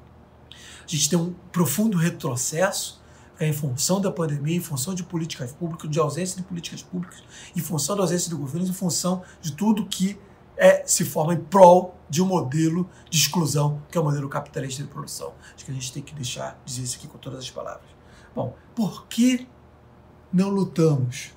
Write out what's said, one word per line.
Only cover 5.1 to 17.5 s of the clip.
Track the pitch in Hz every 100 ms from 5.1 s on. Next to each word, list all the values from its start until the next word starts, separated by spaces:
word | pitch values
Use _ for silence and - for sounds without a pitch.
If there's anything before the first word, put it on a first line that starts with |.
| 170 160 - 123
públicas, | - 170 165 156
de | 151
ausência | 151 156 185 185
de |
políticas | 180 170 - -
públicas, | - 180 175 - - - -
em | 175
função | 151 156 -
da | 202
ausência | 180 175 170
de |
governos, | 165 139 160 185
em |
função | 180 180 - 180 185 - -
de | 156
tudo | 143 208 208
que | 175 - 185 202 - - - -
é, | 185 190
se | - -
forma | 151 - 156
em | 170
prol | - 196 180 180 - - -
de | 143
um | 185
modelo | 175 127 151 160 170 180 - -
de | 160
exclusão, | 147 190 151 147 147 147 -
que | 175
é |
o |
modelo | 151 143 139
capitalista | 147 - 151 135 127
de | 139
produção. | - - - 139 - -
Acho | -
que | -
a |
gente | 131 127
tem | -
que | -
deixar, | 147 123 131 135 -
dizer | - 123
isso | 127 -
aqui | 143
com | -
todas | 139 131
as | 127